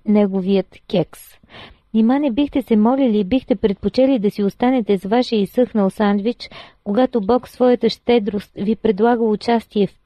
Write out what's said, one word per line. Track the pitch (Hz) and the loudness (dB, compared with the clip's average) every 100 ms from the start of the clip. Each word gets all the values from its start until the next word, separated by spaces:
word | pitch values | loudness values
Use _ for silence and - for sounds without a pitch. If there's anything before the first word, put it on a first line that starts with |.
| 220 | 0
неговият | 208 202 190 185 196 - - - | 2 2 0 0 -2 -2 -10 -6
кекс. | 170 - - - - _ - - - _ | -4 -4 -8 -20 -20 _ -20 -20 -20 _
Нима | 220 220 277 | 0 2 2
не | 294 | 0
бихте | 220 294 285 | -2 -2 -2
се | - 214 | 0 2
молили | 220 269 254 208 | 2 2 0 0
и | |
бихте | 185 262 - 226 | 0 -2 -2 -2
предпочели | 220 196 196 - 269 262 | -2 -2 -4 0 2 2
да | 202 | 0
си | - | -2
останете | 202 - 247 262 208 196 | -4 0 0 0 0 -2
с | |
вашия | 190 240 247 220 | 0 -2 0 -2
изсъхнал | 190 - 240 214 190 | -2 -2 -2 0 -2
сандвич, | - 208 202 214 - - - - _ | 0 0 0 -2 -6 -12 -20 -20 _
когато | 202 208 254 233 | -4 -2 0 0
Бог | 196 247 247 | 0 -2 -2
в | |
своята | - 247 247 226 | -2 0 2 0
щедрост | - - 240 208 202 - - | -2 0 0 0 -6 -8 -6
ви | 202 226 | -4 -2
предлага | 220 196 233 240 | -2 0 0 2
участие | 226 208 - 233 - 208 190 | 0 -2 -2 -2 -2 -2 -2
в | _ | _